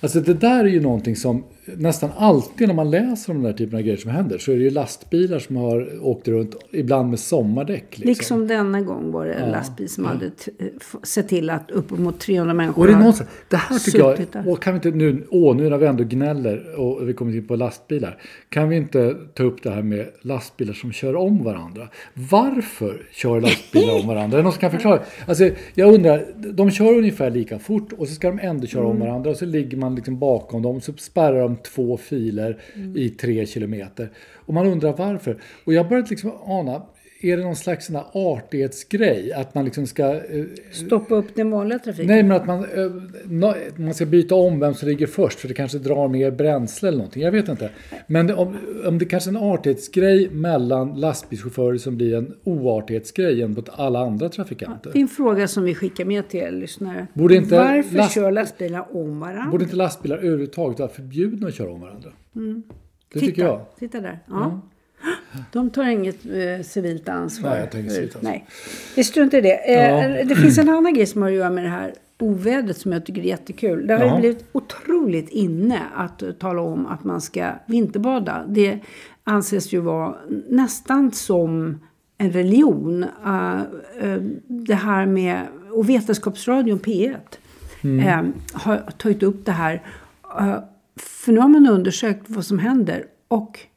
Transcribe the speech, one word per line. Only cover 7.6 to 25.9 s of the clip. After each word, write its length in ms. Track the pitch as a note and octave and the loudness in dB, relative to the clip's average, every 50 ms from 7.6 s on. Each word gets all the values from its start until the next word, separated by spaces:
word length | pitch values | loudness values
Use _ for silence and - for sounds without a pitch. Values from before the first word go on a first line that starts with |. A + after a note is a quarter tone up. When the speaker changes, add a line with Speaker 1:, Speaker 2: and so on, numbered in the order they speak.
| C#3+ D3 G3+ F3+ - - | -2 -4 -6 -8 -8 -14
Speaker 1:
Liksom. 180 | - - - A#3+ | -18 -4 0 0
Speaker 2:
Liksom 380 | B3 A#3+ - - B3 A3+ A3 | 0 0 0 -2 -2 -2 0
denna 340 | G#3+ A3+ G#3+ G3+ G3 G3 G3+ | 0 0 0 0 0 -2 -2
gång 320 | G3+ F#3 - - - - D#3+ | -2 -4 -6 -6 -6 -6 -6
var 140 | D#3+ D#3 | -6 -4
det 60 | - E2 | -4 -4
en 140 | - - - | -4 -4 -4
Speaker 1:
Ja. 40 | D#3+ | -4
Speaker 2:
lastbil 320 | - - - - - G2+ F#2 | -4 -6 -8 -10 -10 -10 -10
som 160 | - - F#2+ | -6 -6 -4
Speaker 1:
Ja. 60 | - | -4
Speaker 2:
hade 200 | - - F#2+ F2+ | -4 -4 -6 -8
t-, 200 | - - - - G#3 _ F#3 F#3+ - - | -10 -12 -16 -18 -12 _ -12 -12 -10 -14
f-, 160 | - - - A3 - | -20 -18 -18 -14 -10
sett 260 | - - G#3+ G3+ G3+ | -6 -4 -4 -2 0
till 220 | G3 F3 D#3+ D#3+ | -2 -2 -2 -2
att 200 | E3 D#3+ D#3 - | -4 -6 -8 -6
uppemot 500 | F#3+ G3+ D#3+ - - E3+ F3 F3 E3+ - | -6 -6 -4 -4 -4 -4 -2 -2 -4 -6
trehundra 340 | - - G3 F3+ E3+ E3+ E3+ | -4 -2 0 0 2 0 0
människor 260 | E3+ E3 E3 D#3 E3 E3 | 0 0 0 2 6 8
Speaker 1:
Och 40 | |
det 60 | F#3+ G#3+ | 8 8
är 20 | |
Speaker 2:
har 60 | G3+ | 10
Speaker 1:
någonstans, 300 | G#3+ A#3 A3 G#3+ - - - - - _ | 8 8 6 4 0 -10 -12 -20 -6 _
det 80 | - | -2
här 220 | F3 - - C4 A#3+ | -2 0 0 -2 -2
tycker 200 | - - - A3+ | -2 2 4 6
jag, 180 | D3 C3+ C3+ | 6 6 6
Speaker 2:
suttit 160 | D#3+ F3+ E3+ - | 2 -2 -6 -6
där. 160 | G#3 G3 F3+ | -6 -2 -2
Speaker 1:
och 140 | F3 F3 - | -2 0 0
kan 100 | F#3+ F#3 | -2 -2
vi 20 | |
inte 140 | F3+ - E3+ | 0 0 0
nu, 360 | D#3+ D#3+ D#3 D3+ C#3 C3+ - - | 0 2 2 2 2 0 -4 0
åh, 260 | - F#3 F3 D3 B2 | 2 6 6 6 6
nu 140 | B2+ D3 D#3 | 4 2 2
när 80 | D3 C#3+ | 2 4
vi 80 | D3+ | 4
ändå 180 | D3+ C3+ A#2+ A#2+ | 2 4 2 -2
gnäller 760 | A2+ A#2 C3 C#3 D3 D3+ C#3+ C3 A2+ G#2 A#2 - - - - | -2 -2 -2 -2 -2 -2 -2 -2 -2 -4 -4 -6 -12 -8 -4
och 280 | C3 B2 C3 C3 C3 A#2+ | -4 -4 -2 -4 -4 -6
vi 40 | B2 | -4
kommer 240 | B2 B2+ A#2 A2 | -4 -4 -4 -4
in 100 | A2+ G#2+ | -4 -4
på 100 | G#2+ B2 | -4 -2
lastbilar, 640 | A#2 B2 A#2+ A2+ - _ _ D3+ D3 A#2+ F2 F2 - - - - - _ _ | -2 -2 -4 -6 -10 _ _ -4 -4 -4 -6 -8 -12 -20 -20 -20 -20 _ _
kan 200 | - D3+ D3+ D#3 | -2 0 0 2
vi 80 | E3 | 2
inte 400 | E3 D3+ D3+ - C3+ A#2+ A#2 C#3+ F3+ - - _ | 0 -2 0 2 2 2 2 0 -2 -8 -18 _
ta 80 | - C3 | 0 0
upp 200 | B2 B2 B2 - | 0 0 -2 -6
det 80 | B2 | -6
här 120 | G2+ G#2 G#2+ | -4 -4 -2
med 240 | G#2+ G#2 G#2 G#2+ - - - _ | -2 -4 -4 -6 -8 -14 -16 _
lastbilar 500 | A#2+ C3+ B2 - - _ - C3 G#2 G2+ | -8 -8 -6 -8 -10 _ -8 -6 -6 -6
som 200 | - - B2 A2+ | -8 -10 -10 -10
kör 240 | - - C3+ C3 | -6 -4 -4 -2
om 280 | E3+ F#3 F#3+ G#3+ G3+ C3+ | 0 2 2 2 2 2
varandra? 440 | A2+ G#2 F2+ E2+ E2 F2+ G#2 A#2 A2+ - - - - _ | 0 -4 -6 -8 -12 -14 -16 -16 -16 -18 -20 -20 -20 _
Varför 880 | - B2 C3+ F3 G3+ B3 C#4 C4+ B3+ A3+ - - - A2+ G2+ F#2+ - - - - | -14 -2 2 4 4 4 4 0 -2 -4 -6 -6 -6 -6 -6 -6 -8 -12 -18 -14
kör 280 | - - B2+ A#2 A#2 | -4 -2 0 2 4
lastbilar 600 | A2+ A#2+ - - - - - D#4 - - A2+ G2+ | 4 2 2 0 -2 2 4 4 4 6 4 0
om 60 | F#2+ | 0
varandra? 300 | A2 A2+ G#2+ G#2+ G#2+ A2+ | 0 -2 -2 -2 2 2
Är 20 | C#3+ | 4
det 40 | D#3+ | 4
någon 100 | F#3 F3 | 4 2
som 80 | - | 2
kan 100 | - F3+ | 0 0
förklara? 300 | D#3+ E3+ A#3 A3 G3 D3+ - - - - - | 0 0 4 4 4 4 4 -4 -16 -16 -4
Alltså, 240 | - F3 D3+ F#3+ F3+ - - - - - | -4 4 4 4 4 4 0 -10 -10 0
jag 200 | - F#3 G3+ | 6 10 10